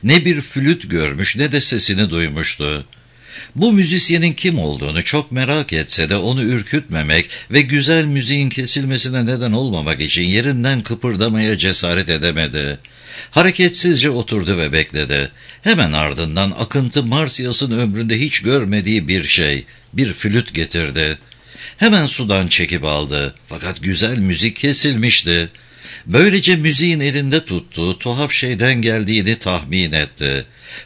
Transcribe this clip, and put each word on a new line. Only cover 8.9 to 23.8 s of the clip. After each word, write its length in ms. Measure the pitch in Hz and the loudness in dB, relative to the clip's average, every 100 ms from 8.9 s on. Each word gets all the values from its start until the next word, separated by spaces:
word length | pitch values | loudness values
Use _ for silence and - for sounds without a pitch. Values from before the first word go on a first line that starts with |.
| 131 127 127 117 | 0 0 0 0
neden 260 | 127 120 | 0 0
olmamak 500 | 110 131 90 76 78 | 0 0 -2 -2 -2
için 220 | 76 - | -2 0
yerinden 600 | 87 101 127 131 123 131 | 2 2 0 0 0 0
kıpırdamaya 720 | 107 117 123 101 113 110 110 101 | -2 -4 -4 -2 0 0 0 0
cesaret 520 | 92 90 87 87 85 | 0 0 0 0 0
edemedi. 680 | 80 85 78 78 76 71 71 - - - - - | 0 0 0 -2 -2 -4 -6 -12 -20 -20 -18 -2
Hareketsizce 760 | - 180 185 180 175 180 147 147 | 2 4 4 2 4 4 4 2
oturdu 480 | 123 110 110 85 92 | 0 -2 -2 0 0
ve 140 | 78 | 0
bekledi. 600 | 78 76 78 71 71 69 - - - | 0 0 -2 -2 -2 -4 -8 -20 -6
Hemen 300 | 202 208 90 | 0 2 2
ardından 600 | 76 76 71 82 80 98 | 2 0 -2 -2 0 -2
akıntı 520 | 92 113 143 127 143 | -2 -2 -2 0 -2
Marsyas'ın 680 | 120 135 156 - 123 117 139 | 0 0 -2 -4 -2 -2 0
ömründe 480 | 113 120 101 117 113 | 0 0 -2 -2 0
hiç 200 | 147 - | 0 0
görmediği 680 | 101 135 104 104 95 110 73 | 2 0 2 0 0 0 0
bir 160 | 92 | -2
şey, 400 | 73 - 78 69 65 - _ | 0 2 2 0 -6 -18 _
bir 200 | - 127 | -4 -2
flüt 400 | 90 107 107 - | -2 0 0 -2
getirdi. 640 | 80 80 85 78 69 76 78 - - - - - - | -4 -4 -4 -4 -2 -2 -4 -12 -20 -20 -20 -18 0
Hemen 300 | 226 208 143 | 4 4 2
sudan 400 | - 113 98 92 | 0 2 0 2
çekip 360 | - 82 82 | 0 0 -2
aldı. 520 | 73 73 73 71 69 - - | -2 -2 -2 -4 -4 -8 -14
Fakat 360 | 76 90 92 | -10 -8 -6